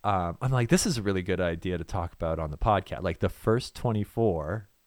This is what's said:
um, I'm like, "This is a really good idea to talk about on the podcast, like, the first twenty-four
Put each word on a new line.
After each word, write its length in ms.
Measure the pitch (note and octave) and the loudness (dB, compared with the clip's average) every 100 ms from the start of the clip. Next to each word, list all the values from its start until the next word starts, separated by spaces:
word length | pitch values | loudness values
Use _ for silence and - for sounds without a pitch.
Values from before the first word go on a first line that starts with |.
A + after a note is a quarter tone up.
um, 340 | G#2 G2 F2 E2+ | -2 0 0 -2
I'm 100 | B2+ C3 | 0 2
like, 100 | A#2 | 4
"This 160 | - - | 4 4
is 120 | B2+ | 0
a 40 | |
really 220 | G2+ F#2+ | 0 0
good 180 | F#2 F2+ | 0 0
idea 360 | F2+ E2 F#2 F2 | 0 0 -2 -4
to 60 | |
talk 300 | E2 G2 E2+ | -4 -6 -6
about 260 | - E2 D#2+ | -4 -4 -2
on 120 | D2+ | -4
the 60 | D2 | -2
podcast, 460 | A#2 G2+ F#2 - | 2 2 0 -6
like, 160 | F#2+ - | -4 -2
the 100 | G2 | -2
first 460 | - - A2+ - - | -2 0 0 0 -6
twenty-four 920 | B2 G#2+ G#2 - A2+ E2+ D2+ G#2+ G2+ _ | -2 -2 -2 2 2 2 -2 -6 -8 _